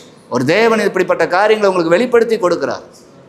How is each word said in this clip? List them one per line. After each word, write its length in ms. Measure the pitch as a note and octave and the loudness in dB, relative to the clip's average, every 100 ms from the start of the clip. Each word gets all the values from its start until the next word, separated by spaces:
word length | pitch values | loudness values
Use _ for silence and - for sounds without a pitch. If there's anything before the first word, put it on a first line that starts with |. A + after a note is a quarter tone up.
| - - - | -20 -20 -8
ஒரு 160 | A#2+ | -4
தேவன் 360 | C3 F#3 A3+ A3 | 0 2 2 2
இப்படிப்பட்ட 460 | G3+ F#3+ F3+ F3 D#3+ | -2 -2 -2 0 0
காரியங்களை 500 | F3 G#3+ G#3+ G3+ F#3 | 0 2 2 0 0
உங்களுக்கு 140 | D#3+ | 0
வெளிப்படுத்தி 460 | F3 A#3+ A#3 A3+ A3 | 0 2 0 0 0
கொடுக்கிறார். 460 | F3+ E3 C3+ G2 - - - - | -2 -2 -4 -8 -12 -20 -20 -20